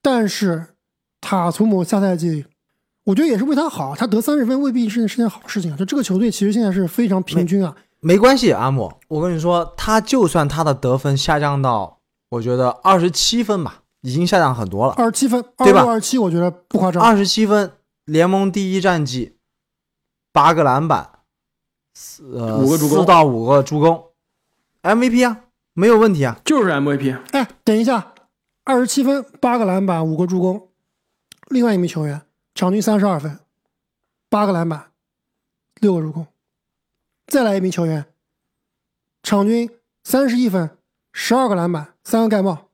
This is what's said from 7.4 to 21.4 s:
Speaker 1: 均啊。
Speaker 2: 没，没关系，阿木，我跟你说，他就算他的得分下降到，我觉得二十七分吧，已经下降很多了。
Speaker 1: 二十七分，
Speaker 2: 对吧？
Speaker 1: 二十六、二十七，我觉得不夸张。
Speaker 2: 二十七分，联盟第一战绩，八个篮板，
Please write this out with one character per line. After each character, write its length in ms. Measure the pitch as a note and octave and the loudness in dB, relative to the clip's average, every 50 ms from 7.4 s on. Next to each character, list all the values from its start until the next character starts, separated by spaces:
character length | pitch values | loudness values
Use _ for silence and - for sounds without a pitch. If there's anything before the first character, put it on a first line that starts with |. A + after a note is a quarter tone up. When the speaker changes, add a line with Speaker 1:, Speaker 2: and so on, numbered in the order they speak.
| F3+ | 0
Speaker 1:
均 180 | E3 F#3 G3+ F#3+ | 0 0 0 -2
啊。 120 | D#3+ C#3+ - _ _ _ _ | -2 -6 -12 _ _ _ _
Speaker 2:
没， 140 | - D#3+ F3+ | 0 2 4
没 60 | G3+ | 6
关 160 | G#3+ B3+ C#4 | 6 4 4
系， 160 | B3+ A#3+ G3 | 4 2 2
阿 200 | C3+ - A#2 C3+ | 2 2 0 -2
木， 200 | C#3 C3 G#2 E2 - _ _ | 0 -2 -4 -6 -10 _ _
我 140 | _ D#3 D3+ | _ -6 -4
跟 140 | E3 F3+ F3 | -4 -4 -4
你 40 | D#3 | -2
说， 360 | D#3 F3 F3 E3+ E3 - - | 0 0 0 0 -2 -4 -10
他 240 | - - A3 A3 A3 | -8 -2 0 0 0
就 260 | G#3+ - - C4 G#3 | 0 0 0 2 2
算 200 | D#3+ - E3+ D3 | 2 2 0 0
他 160 | D3 C#3+ D#3 D#3+ | 0 -2 -2 -2
的 100 | D#3 C#3 | -2 -2
得 240 | C3+ - B2+ B2+ | -2 -2 -2 -2
分 180 | C3+ - D3 C#3 | -2 -2 -2 -2
下 240 | C3+ - - D#3 D3 | -2 0 -2 -2 0
降 220 | D3 D3 C#3+ C#3 | 0 -2 -2 -2
到， 400 | C3+ B2+ A#2+ G#2+ F#2+ E2+ _ _ _ _ _ _ _ _ | 0 0 -2 -2 -4 -8 _ _ _ _ _ _ _ _
我 120 | B2 A#2 | -10 -6
觉 160 | A2 B2 B2 | -4 -2 -2
得 120 | B2+ B2+ B2 | 0 0 0
二 300 | - - - F#3 G3 F3+ | -2 0 2 2 4 4
十 120 | E3+ F3+ | 2 0
七 320 | - - - - A3 A#3+ A#3 | -2 -2 -2 0 0 -2 -2
分 200 | A3 G#3 F#3+ D#3 | -2 -2 -4 -4
吧， 200 | A#2+ - _ _ _ _ _ | -8 -10 _ _ _ _ _
已 100 | - B2+ | -10 -6
经 140 | B2 D#3 F3 | -2 -2 0
下 140 | F3 G#3 F#3 | 2 2 2
降 140 | D#3+ C3+ B2+ | 2 2 0
很 140 | A2+ G#2+ | -4 -6
多 200 | F#2 F#2 G2 A#2 | -6 -4 -2 -2
了。 60 | C3+ - | -2 0
Speaker 1:
二 120 | - A#3+ | 0 -2
十 60 | A#3 | -2
七 160 | - - C4+ | 0 0 0
分， 160 | B3 A#3 B3 A#3+ - _ | 0 0 -2 -4 -8 _
Speaker 2:
对 140 | - - G3+ | 2 4 4
吧？ 100 | G3+ F#3+ | 6 6
Speaker 1:
二 20 | C#3 | 4
十 20 | |
六、 20 | A#2+ | 2
二 60 | A2+ | 0
十 60 | A3+ | -2
七， 160 | G3 - - | -4 -2 -2
我 140 | B3+ G#3+ F3+ | 0 0 0
觉 80 | D#3+ E3+ | 0 0
得 100 | F3 F3+ | 0 -2
不 300 | F3 - _ _ - G3 | -4 -6 _ _ -2 -2
夸 120 | F3+ F#3 | 0 0
张。 120 | E3 F3 G#3+ | 0 2 4
Speaker 2:
二 120 | A#3 A3 | 4 4
十 120 | G3 G3+ | 4 2
七 180 | F#3 - A3 A3 | 0 0 0 2
分， 280 | G3 G#3 G#3 G3+ F3+ - _ _ _ _ _ _ | 2 2 0 0 -4 -8 _ _ _ _ _ _
联 220 | - D3+ D#3+ E3+ | -2 0 2 2
盟 240 | F3+ F#3+ G3 G3 G3 | 2 2 0 0 -2
第 220 | E3+ G#3 G3 F#3 F#3 | -2 -4 -4 -2 -2
一 80 | F#3+ | 0
战 240 | F3+ G3 F3+ E3 D3 | 0 0 0 0 -2
绩， 320 | B2 B2+ B2+ A2+ - _ _ _ _ _ _ _ _ _ _ _ _ _ _ _ _ _ _ _ _ | -4 -6 -8 -8 -10 _ _ _ _ _ _ _ _ _ _ _ _ _ _ _ _ _ _ _ _
八 220 | _ D#3 C#3+ D#3+ E3 | _ 2 4 4 4
个 100 | D#3+ D3+ | 4 2
篮 240 | C3+ B2 C#3 E3 | 2 2 0 0
板， 220 | D#3+ C#3+ F#2 C2+ - _ _ _ _ _ _ | 0 -2 -2 -4 -10 _ _ _ _ _ _